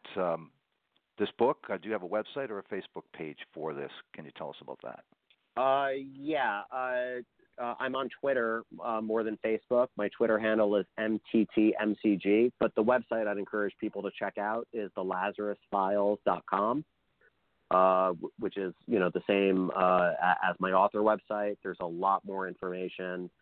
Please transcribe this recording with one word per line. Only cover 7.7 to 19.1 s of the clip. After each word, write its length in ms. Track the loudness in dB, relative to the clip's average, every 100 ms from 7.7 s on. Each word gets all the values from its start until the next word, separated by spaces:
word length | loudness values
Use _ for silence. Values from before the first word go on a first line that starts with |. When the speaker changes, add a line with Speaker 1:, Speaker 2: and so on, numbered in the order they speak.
| -6
Speaker 2:
I'm 160 | -6 -4
on 140 | -6 -4
Twitter, 440 | -2 0 0 -4 -8 -10
uh, 160 | -6 -4
more 220 | -2 -2
than 160 | -2 -4
Facebook. 460 | -2 -2 2 2 2 0
My 120 | -4
Twitter 300 | 0 2 4
handle 380 | 2 2 4 2
is 80 | 0 -4
M 200 | -2 -4 0
T 160 | 2 2
T 200 | 4 4 4
M 160 | -2 0
C 140 | 0 0
G, 360 | 2 4 4 2
but 140 | 0
the 100 | 2
website 420 | 4 2 0 -2 -2
I'd 120 | -4
encourage 340 | -4 -4 -4 -4
people 220 | -6 -4
to 80 | -8 -6
check 180 | -6 -4
out 320 | -4 -4 -6
is 160 | -8 -8
the 80 | -6
lazarus 540 | -4 -2 -2 -4 -6 -6 _
files 480 | 0 2 4 2 2 0
dot 180 | -2
com, 400 | 0 0 0 0 -6 _ _ _ _ _ _ _ _
uh, 380 | 6 6 6 4
w-, 220 | 0 -6 -6
which 200 | -6 -4
is, 160 | -6 -6 -2
you 120 | 2
know, 120 | 2